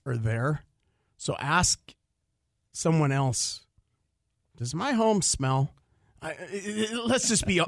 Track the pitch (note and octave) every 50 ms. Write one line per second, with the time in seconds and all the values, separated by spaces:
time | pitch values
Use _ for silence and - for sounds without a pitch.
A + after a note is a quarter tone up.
0 | _ C3+ B2 A#2 A2 A2 A2+ A2+ A#2+ D3 D#3 D3 - _ _ _ _ _ _ _
1 | _ _ _ _ - - C3 - - C#3 D#3 F3+ F3 - - - _ - - _
2 | _ _ _ _ _ _ _ _ _ _ _ _ _ _ _ - - E3 D#3+ D#3+
3 | D3+ C#3 C3+ C#3 C#3 C3 A#2 - - - - - - _ _ _ _ _ _ _
4 | _ _ _ _ _ _ _ _ _ _ _ - A#2+ A#2+ D3+ E3 B3 C#4 C4+ A3
5 | A3+ A3 G#3+ G3+ - - - - C#3 C3 C3 C3+ C#3 - - _ _ _ _ _
6 | _ _ _ _ - D#3+ D#3 - F3+ D#3+ F#3 G3+ F#3+ G#3 G#3 G#3+ A3 G#3+ A3+ A#3+
7 | A#3 A#3 B3+ C4 - - A3+ - - - F3+ E3+ E3